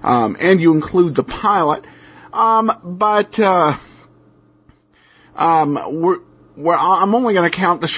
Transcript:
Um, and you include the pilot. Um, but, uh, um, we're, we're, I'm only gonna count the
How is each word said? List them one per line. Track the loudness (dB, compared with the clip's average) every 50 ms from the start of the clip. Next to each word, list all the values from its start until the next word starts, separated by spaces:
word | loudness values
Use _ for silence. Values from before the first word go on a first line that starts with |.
Um, | 0 0 0 0 0 -2 -4 -2
and | 2 2 2 4
you | 4 4
include | 2 2 -2 0 0 0 0 2 0
the | -4 -4
pilot. | -4 -10 -4 -2 0 0 0 0 0 -2 -4 -8 -18 -20 -20 -20 -20 -20 -20 -20 -10
Um, | -4 -2 0 2 2 2 0 -2 -4 -6
but, | -10 -14 -6 -2 -2 0 2 0 -2 -2 -2 0
uh, | 0 2 2 2 2 0 -2 -4 -10 -20 -20 -20 -20 _ _ _ _ _ _ _ _ _ _ _ _ _ _ _ _ _ _ _ _ _ _ _ _ -20 -6
um, | -2 0 2 2 2 2 0 -2 -4 -6 -8
we're, | -6 -2 0 0 -2 -2 -6 _ _ _ -20 _ _
we're, | -4 -2 0 0
I'm | 2 2 2 2 2 2 0 0
only | 0 0 0 0
gonna | 2 0 0
count | -2 -2 0 0 0 -2
the | -4 -6 -4